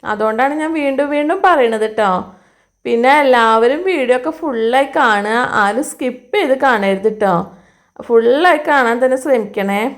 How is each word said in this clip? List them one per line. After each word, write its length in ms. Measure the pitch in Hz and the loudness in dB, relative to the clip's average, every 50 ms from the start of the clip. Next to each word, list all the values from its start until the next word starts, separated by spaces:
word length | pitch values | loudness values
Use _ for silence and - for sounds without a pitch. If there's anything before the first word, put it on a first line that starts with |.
| - - | -6 -6
അതുകൊണ്ടാണ് 420 | 214 208 214 220 220 226 254 277 294 311 | -4 -2 -2 -2 0 0 -2 -2 0 -2
ഞാൻ 100 | 311 320 320 320 | -4 -4 -4 -2
വീണ്ടും 280 | 285 277 269 262 285 285 294 | -2 -2 -2 -2 -2 -2 -2
വീണ്ടും 240 | 294 294 302 339 392 381 | -2 0 -2 -2 0 2
പറയണത് 400 | 381 349 302 247 233 226 214 220 214 214 | 2 2 4 2 0 0 -2 -4 -4 -2
ട്ടോ. 120 | - 214 196 185 185 202 - - _ _ _ _ _ _ _ _ _ _ | -2 0 0 0 -2 -4 -8 -18 _ _ _ _ _ _ _ _ _ _
പിന്നെ 260 | 247 233 233 240 254 285 302 285 | -2 -2 0 2 4 4 4 4
എല്ലാവരും 580 | 262 254 240 226 226 220 226 226 240 277 311 359 381 | 4 4 4 4 4 4 4 2 2 0 0 -2 -2
വീഡിയോ 280 | 370 302 262 240 254 254 | -2 -2 0 0 0 -2
ഒക്കെ 120 | 247 311 311 - | -2 -6 -8 -6
ഫുള്ളായി 480 | - 294 254 226 220 226 247 269 277 277 277 | -8 -6 -4 -2 -2 0 2 0 0 0 0
കാണുക, 400 | 330 277 233 214 202 202 208 220 240 247 - - - | 0 0 2 0 0 0 -2 -2 -2 -2 -2 0 0
ആരും 240 | 208 202 208 240 302 - | 0 0 0 -2 -4 -6
സ്കിപ്പ് 420 | - - 285 254 247 - - _ - 415 | -8 -6 -6 -6 -6 -8 -12 _ -2 -2
ചെയ്ത് 160 | 370 269 262 262 285 | 0 0 0 2 2
കാണരുത് 460 | 269 240 214 202 196 196 190 190 220 208 214 | 2 2 2 0 0 -2 0 0 -2 -2 0
ട്ടോ. 140 | 208 196 180 170 190 - - - _ _ _ _ _ _ _ - - | 0 0 0 0 -2 -6 -14 -20 _ _ _ _ _ _ _ -20 -6
ഫുള്ളായി 540 | - 240 226 226 233 247 285 339 359 330 302 302 349 | 2 2 2 4 4 2 4 4 2 2 2 0 0
കാണാൻ 260 | 294 277 254 226 233 247 254 | 2 2 2 2 0 0 0
തന്നെ 140 | 262 262 262 262 | 0 0 0 0
ശ്രമിക്കണേ. 560 | 320 262 240 214 196 - 214 196 196 202 202 220 269 269 | 0 0 0 0 -4 -6 -6 -4 -2 -2 -2 -2 -4 -6